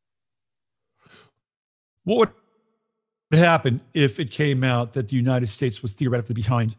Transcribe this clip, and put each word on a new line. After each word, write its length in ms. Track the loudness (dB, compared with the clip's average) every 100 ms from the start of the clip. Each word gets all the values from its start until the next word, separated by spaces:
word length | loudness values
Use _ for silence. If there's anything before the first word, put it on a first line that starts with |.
| _ _ _ _ _ _ _ _ _ _ _ -20 _ _ _ _ _ _ _ _ -2
What 280 | 0 0 -2 _ _ _ _ _ _ _ _ _
would 80 | 4
happen 400 | 6 4 2 -2 -4
if 260 | 0 0 0
it 100 | -8
came 340 | -2 -2 0
out 300 | 0 0 -2
that 140 | -6 -4
the 80 | -2
United 320 | 0 0 -2
States 340 | -4 -6 -4
was 120 | -10
theoretically 420 | -4 -2 -2 -4 -4
behind 400 | -2 0 -2